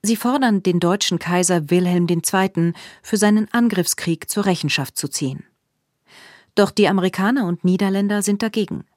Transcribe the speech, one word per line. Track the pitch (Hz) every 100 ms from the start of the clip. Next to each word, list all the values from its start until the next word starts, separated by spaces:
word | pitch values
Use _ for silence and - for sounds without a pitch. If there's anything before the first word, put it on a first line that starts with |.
Sie | 208 226
fordern, | 240 277 254 196
den | 185 175
deutschen | 170 202 - 170
Kaiser | 165 180 180 175 147
Wilhelm | 180 180 180 175
den | 170
Zweiten | - 190 190 170 170 165 - -
für | - 208
seinen | 208 214 214
Angriffskrieg | 233 240 185 170 - - 160 -
zur | - 196
Rechenschaft | 175 143 - 131 -
zu | -
ziehen. | - 135 139 - _ _ _ _ _ _ - - - _
Doch | - 196
die | - 196
Amerikaner | 196 185 185 196 269 185
und | 175
Niederländer | 180 185 196 196 202 208
sind | 196 202
dagegen. | 226 220 202 - -